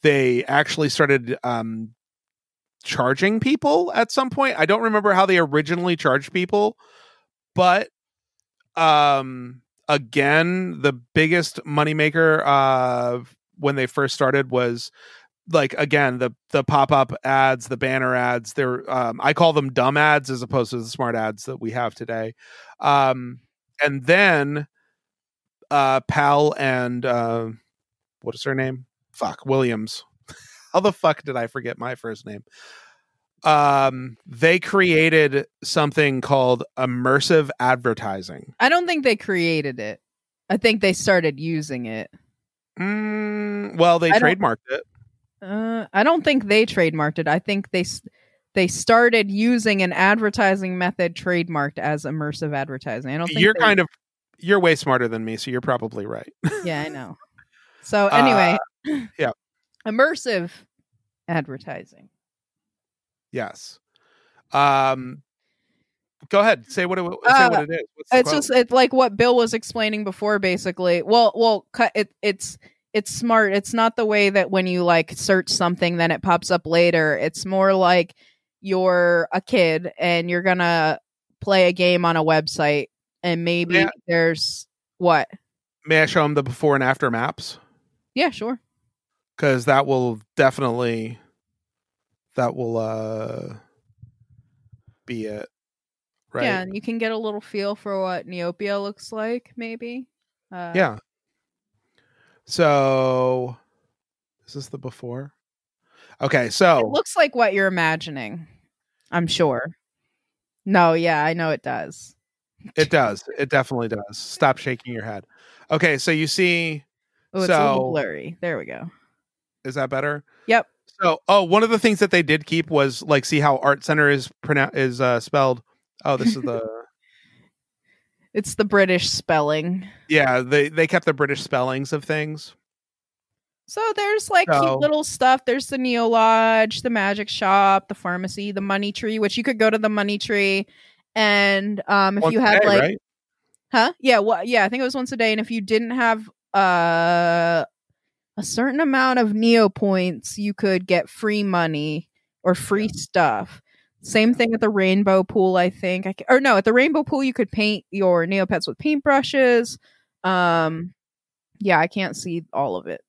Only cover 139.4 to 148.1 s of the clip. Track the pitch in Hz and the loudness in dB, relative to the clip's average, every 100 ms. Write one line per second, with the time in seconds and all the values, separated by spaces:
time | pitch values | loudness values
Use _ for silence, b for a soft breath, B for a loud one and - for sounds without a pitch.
139.4 | 233 226 220 220 214 208 202 202 - 208 | -4 2 2 2 0 0 -2 -4 -2 0
140.4 | 196 196 202 b b b _ - 214 202 | 0 0 -4 b b b _ 0 2 4
141.4 | 202 196 202 202 - 202 190 196 165 220 | 4 2 0 -6 0 2 2 2 2 4
142.4 | 247 202 208 202 151 202 _ _ _ _ | 4 6 6 4 2 -2 _ _ _ _
143.4 | _ _ _ 247 247 349 262 233 202 190 | _ _ _ 2 2 2 2 4 4 0
144.4 | 202 240 196 247 262 262 254 254 226 214 | 0 2 2 0 -4 -4 -6 -2 0 0
145.4 | 220 226 196 220 233 247 233 220 220 _ | -4 -6 0 -2 0 -2 0 0 -6 _
146.4 | _ 196 190 175 170 165 170 175 170 170 | _ 0 2 2 2 2 2 2 2 2
147.4 | 170 170 - _ _ _ _ | 2 0 -2 _ _ _ _